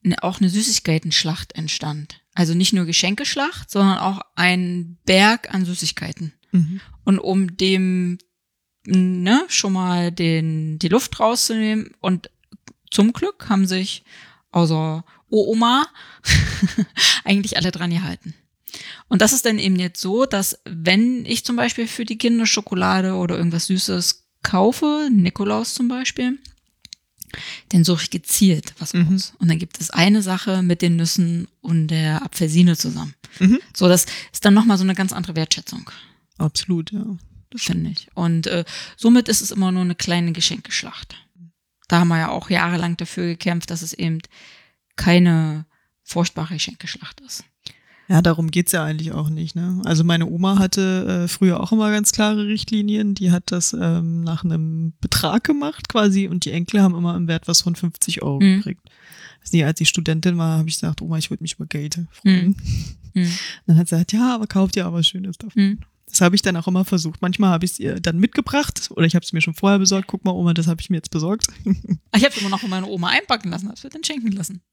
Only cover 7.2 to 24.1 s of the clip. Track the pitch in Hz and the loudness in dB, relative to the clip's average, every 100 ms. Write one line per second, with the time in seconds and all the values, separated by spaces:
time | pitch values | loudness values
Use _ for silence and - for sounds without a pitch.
7.2 | - 190 190 180 190 190 185 185 180 180 | 2 0 0 0 2 2 2 0 -2 -4
8.2 | _ _ _ _ _ _ - 185 185 185 | _ _ _ _ _ _ 0 2 2 0
9.2 | 180 254 349 - 202 185 185 175 175 175 | 2 2 2 -2 0 0 0 0 0 0
10.2 | 170 160 160 156 156 156 165 220 - - | 0 0 0 -2 -4 -4 0 0 0 0
11.2 | 220 240 - 220 220 220 - _ 190 180 | 0 2 0 0 0 -2 -4 _ -2 -2
12.2 | - _ _ - - _ _ - 208 240 | -4 _ _ -20 -20 _ _ 2 4 4
13.2 | 370 - - 196 190 185 190 - _ - | -4 -6 0 2 2 0 -4 -8 _ -20
14.2 | - _ _ 175 170 160 160 156 - _ | -20 _ _ 0 2 2 -2 -4 -8 _
15.2 | _ 214 - 226 233 254 302 - - - | _ 0 2 2 2 2 0 -6 -20 -12
16.2 | - - - - 190 - 190 - - - | 2 4 4 0 -2 0 -4 0 0 0
17.2 | - 196 202 - 165 175 175 170 185 175 | 0 0 0 -2 -4 -2 -4 -2 -4 -8
18.2 | - 156 _ _ - - - - - 190 | -12 -18 _ _ -20 -18 -18 -20 -2 4
19.2 | 214 247 233 214 190 185 180 - 185 208 | 4 4 0 0 0 0 -2 -6 -4 0
20.2 | 262 202 190 - - 165 165 190 233 254 | 0 0 -2 -6 -10 -6 2 4 4 0
21.2 | - 233 - 240 240 - 226 - 226 226 | -4 -6 -4 -2 -2 -2 -6 -6 -8 -2
22.2 | 240 233 220 - 202 180 185 190 185 185 | 2 2 2 0 -2 0 2 2 0 0
23.2 | 175 175 170 165 - 190 - 180 170 | -2 0 0 -2 -2 -2 0 -2 -2